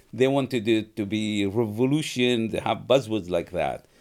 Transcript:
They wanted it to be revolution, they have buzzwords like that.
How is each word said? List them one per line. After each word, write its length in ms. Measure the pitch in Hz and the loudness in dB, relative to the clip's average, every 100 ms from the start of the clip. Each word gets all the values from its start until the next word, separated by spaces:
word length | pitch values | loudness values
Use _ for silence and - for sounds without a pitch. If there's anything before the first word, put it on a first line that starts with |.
| _ | _
They 140 | 110 131 | 0 2
wanted 400 | 139 127 127 110 | 2 0 -2 2
it 280 | 110 107 - | 2 0 -6
to 100 | 101 | -4
be 400 | 107 107 104 98 | -2 0 0 0
revolution, 1040 | 110 110 107 131 151 147 123 123 120 110 | 0 -2 0 0 0 -2 0 2 2 0
they 100 | 92 | -2
have 280 | 107 101 98 | -2 -4 2
buzzwords 420 | 135 107 107 87 | 2 2 -4 -2
like 220 | 87 - | -2 -2
that. 340 | 87 71 58 - _ | -2 -2 -4 -12 _